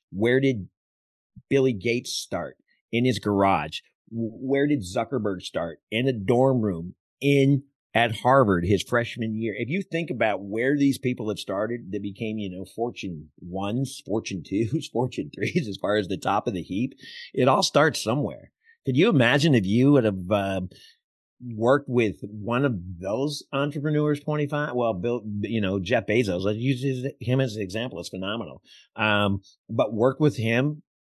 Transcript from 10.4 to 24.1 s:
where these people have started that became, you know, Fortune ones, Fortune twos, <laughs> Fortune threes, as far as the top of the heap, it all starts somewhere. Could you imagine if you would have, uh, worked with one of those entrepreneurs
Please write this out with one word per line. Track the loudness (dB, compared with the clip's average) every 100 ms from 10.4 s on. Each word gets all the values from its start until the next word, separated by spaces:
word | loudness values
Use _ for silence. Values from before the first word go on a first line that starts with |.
where | -4 -2 0 4
these | 2 2
people | -2 -4 -4
have | -6
started | -4 -4 -2 -4 -6
that | -6
became, | -6 -6 -6 -6
you | -6
know, | -8 -12
Fortune | -6 -6 -6 -10 -10 -14 _
ones, | -10 -6 -2 -2 -4 -6 -4
Fortune | -4 -4 -8 -4
twos, | -2 -2 -4 -4
<laughs> |
Fortune | -4 -4 -4 -8
threes, | -6 -2 -2 -4
as | -6
far | -2 0
as | 0
the | -4
top | 0 0 0
of |
the | -4
heap, | -4 -4 -4 -6 -18 -16 -8
it | 2 4
all | 4
starts | 2 4 4 2
somewhere. | -2 -2 -2 -8 -20 _ _ _ -2
Could | 4
you | 4
imagine | 6 6 6 6 4
if | 4
you | 4 6
would | 6
have, | 4 0 0
uh, | 0 0 -2 -6 -12 -20 _ _ _ _ _ -12
worked | 0 4 4 2
with | 2 2 0
one | -12 -10 -4 0
of | 0 -2 -6 -8
those | -6 -4 -4 -6 -8
entrepreneurs | -4 -4 -4 -2 0 0